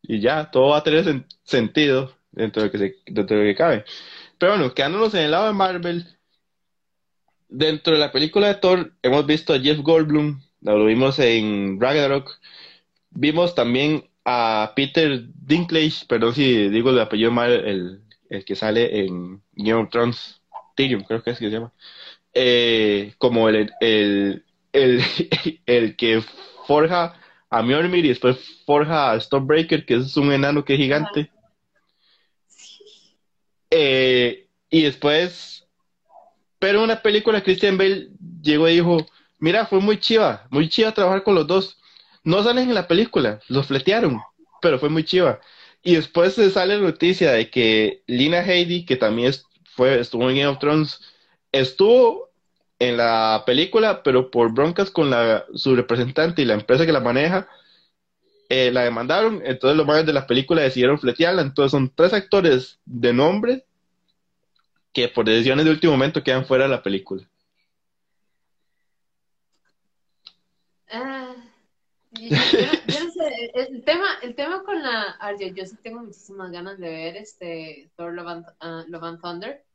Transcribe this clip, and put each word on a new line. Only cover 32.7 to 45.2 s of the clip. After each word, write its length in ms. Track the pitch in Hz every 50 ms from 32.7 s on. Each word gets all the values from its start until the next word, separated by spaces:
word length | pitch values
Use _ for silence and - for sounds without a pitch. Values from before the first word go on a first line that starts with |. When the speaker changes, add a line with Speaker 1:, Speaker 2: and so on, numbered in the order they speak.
| - _ 403 427 - _ _ _ _ _ _ _ _ _ _ _ _ _ _ _
Speaker 1:
Eh, 800 | 160 165 147 139 131 131 131 127 127 123 123 120 - - _ _ _ _ _ _
y 140 | - 165
después, 840 | 156 143 131 - - 147 147 160 180 180 175 - - - - - _ _ _ _ _ _ _ _ _ _ _ - _ _ _ _ _ _ _ _
pero 200 | - 196 202 214
en 60 | 226
una 180 | 220 220 214
película 400 | - 214 208 214 208 233 214 202
Christian 360 | 196 190 185 185 - 202 190 185
Bale 320 | 190 190 196 190 - - - - - - - 160
llegó 260 | 151 151 151 151 160 165
y 60 | 170
dijo, 240 | 175 170 175 175 165 156 _ _ _ _ _ _ _
"Mira, 280 | 156 160 180 220 220
fue 140 | 214 202 190
muy 180 | 196 214 214 208
chiva, 480 | - - 226 220 208 - - - - -
muy 180 | 127 143 160 160
chiva 240 | - - 220 220
trabajar 320 | 220 - 196 180 190 196 190
con 100 | 214 220
los 120 | 170 151
dos. 320 | 147 180 190 190 - - _ _ _ _ - _ _ _ _
No 200 | _ 160 170 202
salen 260 | 208 240 240 254 254 254
en 60 | 233
la 120 | 196 175
película, 540 | - 170 185 233 240 - 196 131 107 107 107 - -
los 180 | 127 139 139
fletearon, 540 | - 139 135 - 185 202 226 214 160 127 107 - - _ _ - _ _ -
pero 180 | - 170 143 123
fue 120 | 147 147
muy 140 | 156 160 156
chiva". 360 | - 180 180